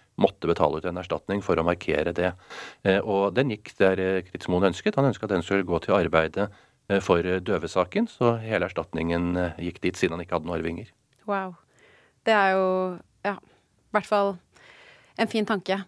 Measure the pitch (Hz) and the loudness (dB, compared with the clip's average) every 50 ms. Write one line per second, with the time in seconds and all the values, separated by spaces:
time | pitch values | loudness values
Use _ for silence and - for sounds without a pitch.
0 | _ _ _ - 101 - - _ - 78 85 - 90 73 73 78 - 90 87 90 | _ _ _ 2 2 2 2 _ -2 0 2 2 2 2 0 0 -4 -6 -6 -6
1 | 92 92 82 76 - - 98 101 95 - 90 82 80 85 87 90 - - 76 76 | -6 -6 -6 -6 -4 -4 -4 -2 -2 0 0 2 2 2 0 0 -2 -2 -2 0
2 | 78 87 87 - 87 90 90 - - - - - - - - - - 101 95 101 | 0 -2 0 0 0 -2 -2 -6 -12 -18 -16 -16 -16 -16 -14 -2 0 2 2 2
3 | 98 113 101 98 98 101 90 113 135 139 107 101 - - - - 101 95 95 92 | 2 0 0 2 0 2 2 0 0 0 -2 -6 -8 -10 0 2 4 4 4 4
4 | 95 92 95 92 90 - - - - - 92 90 95 95 87 - - 214 214 - | 2 0 0 -2 -2 -6 -10 -10 -4 -2 0 2 2 2 2 0 -2 -2 0 2
5 | 139 135 107 - - 101 104 90 85 - 98 98 95 90 87 82 - - 98 101 | 2 0 0 -2 -4 -2 -2 -2 0 0 0 0 0 0 -2 -2 0 0 2 2
6 | 87 82 80 82 80 78 - 98 101 101 - - _ _ _ _ _ - 101 98 | 2 2 2 2 2 2 0 -4 -4 -4 -6 -10 _ _ _ _ _ -2 -2 0
7 | 95 - 92 85 87 90 92 95 90 107 101 85 78 82 - 92 90 92 - 196 | 2 2 2 2 2 0 -2 -2 -2 -2 -2 -2 -2 -2 -2 -2 -2 0 0 -2
8 | 233 226 - - 127 120 117 113 110 110 110 92 87 87 - - 85 - - 82 | -2 -2 -2 0 2 2 2 2 -2 -2 -2 -2 -2 -2 -2 -4 -6 -4 -4 -4
9 | 82 82 85 85 87 87 87 90 90 87 82 - 85 87 85 - - 92 90 - | -2 0 0 0 0 0 0 0 -2 -2 -4 -6 -6 -8 -6 -4 -4 -4 -2 0
10 | - 87 82 87 87 87 90 85 78 82 87 82 80 85 85 87 110 - _ _ | 0 -2 -2 -4 -6 -4 -4 -4 -2 -4 -4 -4 -4 -4 -6 -6 -10 -14 _ _
11 | _ _ _ _ _ 208 202 196 190 185 175 - _ _ _ _ _ - _ _ | _ _ _ _ _ -6 -6 -6 -6 -8 -12 -16 _ _ _ _ _ -20 _ _
12 | _ _ _ _ - 226 220 208 196 190 190 190 190 185 185 185 185 185 180 170 | _ _ _ _ 0 2 4 4 4 4 4 2 2 2 2 0 -2 -4 -6 -10
13 | - _ _ _ - 202 196 - - _ _ _ _ _ _ _ _ _ - 208 | -14 _ _ _ -6 -6 -6 -6 -10 _ _ _ _ _ _ _ _ _ -2 -2
14 | 196 - 214 202 202 202 196 175 - _ _ - - - - - - - - - | 0 2 2 2 2 2 0 -4 -10 _ _ -20 -20 -20 -20 -20 -20 -20 -20 -20
15 | _ _ _ - - 214 - 226 214 - 226 196 - - 185 196 190 | _ _ _ -2 0 0 0 0 0 0 0 -2 -2 -2 -4 -4 -4